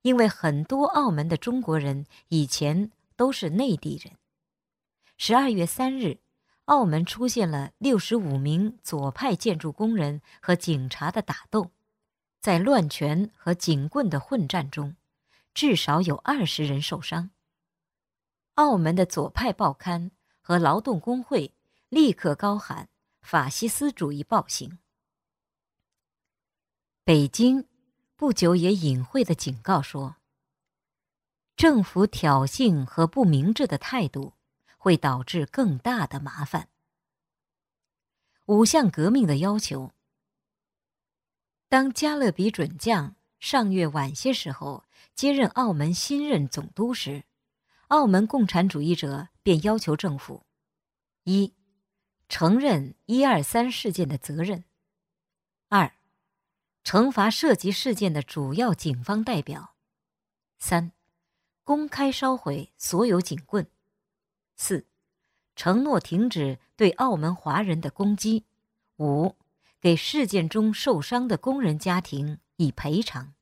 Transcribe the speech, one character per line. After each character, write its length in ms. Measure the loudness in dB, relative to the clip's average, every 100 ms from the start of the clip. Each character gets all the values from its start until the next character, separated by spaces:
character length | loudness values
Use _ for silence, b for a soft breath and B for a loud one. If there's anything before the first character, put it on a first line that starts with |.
因 160 | 2 4
为 100 | 4
很 380 | 2 -2 -2
多 220 | -2 0 0
澳 240 | 2 2
门 180 | 0 -2
的 80 | -4
中 240 | -2 -4
国 180 | -2 -2
人 280 | -2 -4 -8 b b
以 180 | -2 0
前 440 | -2 -2 0 -2 _ _ _
都 140 | 0
是 200 | 0 -4
内 260 | -2 0 -2
地 240 | -4 -10
人。 140 | -14 -20 _ _ _ _ _ _ _ _ _ _
十 160 | 2
二 160 | 2 4
月 160 | 0 -2
三 320 | -2 -4 -2
日， 220 | -4 -6 _ _ _ _ 0
澳 180 | 2
门 200 | 4 0
出 220 | -2 -2 -4
现 240 | 0 -2
了 220 | -2 -6 _
六 200 | 0 0
十 160 | 0
五 240 | -2 -2 -2
名 400 | 0 0 0 -4
左 280 | -10 -6 -6
派 240 | -4 -2
建 240 | -2 -2 -2
筑 140 | -4
工 240 | -4 -2 0
人 260 | -2 -4 b b
和 140 | -2
警 340 | -2 0 -2 -4
察 220 | -6 -6
的 100 | -4
打 260 | -6 -8 -4
斗， 220 | -4 -4 _ _ _ _ _ _ _
在 180 | 0 2
乱 300 | 4 2 2
拳 420 | -2 -2 0 -2
和 180 | _ -4
警 360 | -2 0 0 0
棍 200 | -2 -2
的 120 | -2
混 260 | -4 -4 -2
战 240 | -4 -6
中， 240 | -8 -10 -10 _ _ _ _ _
至 220 | -2 2
少 260 | 2 2 2
有 160 | 2 -2
二 280 | -2 -2 -2
十 180 | -2
人 160 | -2 -2
受 220 | -4 -8
伤。 280 | -8 -8 -8 _ _ _ _ _ _ _ _ _ _ _ _
澳 240 | 2 4 4
门 160 | 2
的 100 | 2
左 240 | 0 0 -4
派 220 | -2 -4
报 200 | 0 -2
刊 400 | -2 -6 -6 -6 _ _ _
和 180 | _ 2
劳 220 | 4 2
动 200 | 0 -4
工 220 | -2 -6
会 300 | -2 -2 -2 _ _ _ _
立 240 | 4 4
刻 220 | 4 0
高 220 | 0 -2 -2
喊 320 | -6 -14 -14 _ _ _
“法 280 | -2 -2 0
西 180 | -4 -4
斯 240 | -2 -4
主 220 | -2 -6
义 100 | -6
暴 240 | -2 -2 -2
行”。 320 | -8 -10 -16 _ _ _ _ _ _ _ _ _ _ _ _ _ _ _ _ _ _ _ _ _ _
北 240 | 4 4 4
京 400 | 4 4 4 -2 _ _ _ _
不 180 | _ -2
久 240 | 2 4 4
也 180 | 4
隐 280 | 2 0 -2
晦 200 | -2 -2
地 100 | 0
警 240 | -2 -4 -8
告 180 | -2 -2
说， 360 | -2 -8 -10 -12 _ _ _ _ _ _ _ _ _ _ _ _ _ 2
政 260 | 4 6
府 220 | 2 2
挑 400 | 2 2 2 4
衅 400 | 2 2 2 2
和 220 | -2 0 0
不 180 | 4
明 300 | 4 4 2
智 100 | 0
的 140 | 0 -2
态 300 | -4 -4 -4
度 260 | -6 -12 _ _ _ b b
会 200 | 2 4
导 260 | 2 -2
致 240 | -4 -4 -4
更 320 | 0 0 0
大 260 | -2 -2
的 140 | -4 -6
麻 260 | -10 -10
烦。 240 | -6 -6 -8 _ _ _ _ _ _ _ _ _ _ _ _ _ _ _ _ _ 2
五 180 | 6
项 260 | 6 6 4
革 180 | 2 2
命 160 | 4
的 120 | 4 2
要 200 | 0 -2
求。 360 | -4 -8 -10 _ _ _ _ _ _ _ _ _ _ _ _ _ _ _ _ _ _
当 240 | 2 2
加 240 | 0 -2 0
勒 160 | 0
比 180 | 2 -2
准 260 | -2 -6 -6
将 380 | -2 -2 -2 -12 _ _
上 340 | -2 0 0
月 140 | 0 0
晚 260 | -2 -6
些 200 | -4 -4
时 180 | -2 -4
候 340 | -10 -10 -12 _ b b
接 180 | -4 -2
任 160 | 2 0
澳 220 | 0 -2
门 220 | 0 -2
新 340 | -2 -2 -4 0
任 200 | -2 -2
总 180 | -6 -12
督 220 | -4 -4
时， 300 | -4 -8 -10 -14 _ _ _ _ _ _
澳 180 | 2
门 220 | 6 4 4
共 180 | 2
产 240 | 2 2 2
主 140 | 0
义 140 | -2 -2
者 320 | -2 -8 -12 _
便 180 | 2 2
要 160 | 2 0
求 180 | 0 -2
政 220 | -2 -6
府： 260 | -10 -18 _ _ _ _ _ _ _ _
一、 320 | 0 2 0 _ _ _ _ _ _ _ _
承 300 | 0 4 4
认 380 | 4 0 -2 -12 _
一 180 | 2
二 160 | 4 2
三 300 | 2 0 0
事 220 | -2 -6
件 160 | -2 -2
的 100 | -4
责 240 | -8 -6
任； 220 | -4 -6 -10 _ _ _ _ _ _ _ _ _ _
二、 260 | 2 2 _ _ _ _ _ _ _ _ _
惩 260 | 0 2 4
罚 180 | 4 0
涉 260 | 2 2
及 160 | 2 2
事 240 | -2 -2
件 180 | 0 0
的 100 | -2
主 320 | -6 -6 -6
要 180 | -2 0
警 320 | 0 -2 -6
方 180 | -2 -4
代 200 | -2 -4
表； 320 | -6 -12 -16 _ _ _ _ _ _ _ _ _
三、 340 | -2 -2 -2 _ _ _ _ _ _ _
公 220 | -2 -2 -2
开 240 | -2 -2
烧 240 | 0 -2
毁 380 | -2 -4 -8 -10 _
所 260 | -4 0
有 160 | 2 2
警 180 | 0 -6
棍； 220 | -4 -4 -4 _ _ _ _ _ _ _ _ _
四、 300 | -6 -6 -6 _ _ _ _ _ _
承 300 | -6 0 2
诺 160 | 2 0
停 300 | 0 -2 0
止 280 | 0 -4 -4 _ _
对 140 | 2
澳 220 | 4 0
门 200 | 0 -2
华 260 | -2 -2 -2
人 200 | 0 -2
的 100 | -4
攻 260 | -2 0 0
击； 280 | 0 -2 -4 _ _ _ _ _
五、 380 | 0 2 0 -2 _ _ _ _
给 140 | 2
事 320 | 2 2 -2 0
件 220 | 0 -2
中 240 | 0 0
受 280 | 0 0 0
伤 280 | 0 -4 -2
的 80 | -2
工 240 | -2 -2
人 180 | 0 -2
家 220 | -2 -2
庭 380 | -2 -6 -6 -8 _ _
以 160 | -2
赔 300 | -2 -2 -2
偿。 320 | -2 -8 -14 -20